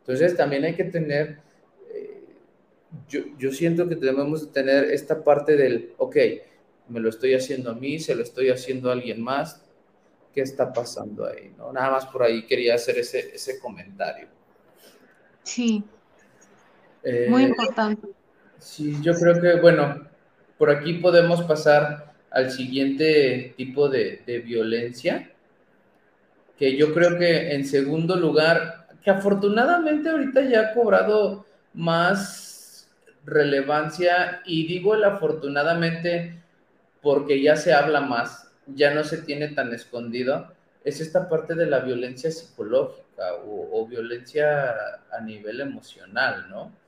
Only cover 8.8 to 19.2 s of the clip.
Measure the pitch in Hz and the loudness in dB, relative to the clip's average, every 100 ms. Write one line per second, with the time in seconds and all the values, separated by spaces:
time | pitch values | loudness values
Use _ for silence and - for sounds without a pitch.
8.8 | 123 123 117 110 117 135 160 - _ _ | -2 -4 -4 -8 -4 -4 -6 -12 _ _
9.8 | _ _ _ _ _ - 135 - 123 - | _ _ _ _ _ -6 -6 -2 -4 -4
10.8 | 120 - 107 107 107 - - - 120 131 | -6 -10 -12 -8 -10 -10 -16 -18 -10 -2
11.8 | 131 135 131 131 120 117 - 123 120 120 | 0 0 -2 2 2 2 0 0 2 2
12.8 | - 123 120 127 - - - 127 120 92 | 2 0 -2 -4 -6 -10 -10 -8 -10 -14
13.8 | - - 85 - - _ _ _ _ _ | -18 -8 -8 -8 -16 _ _ _ _ _
14.8 | - _ _ _ _ _ - - 240 214 | -20 _ _ _ _ _ -12 -4 0 -2
15.8 | 202 _ _ _ _ _ _ _ _ _ | -4 _ _ _ _ _ _ _ _ _
16.8 | _ _ 139 120 120 247 269 240 233 240 | _ _ -4 0 4 4 4 2 -2 0
17.8 | 214 214 208 - _ _ _ _ - - | -2 -2 -8 -20 _ _ _ _ -20 -8
18.8 | 147 147 156 170 | -6 -2 0 4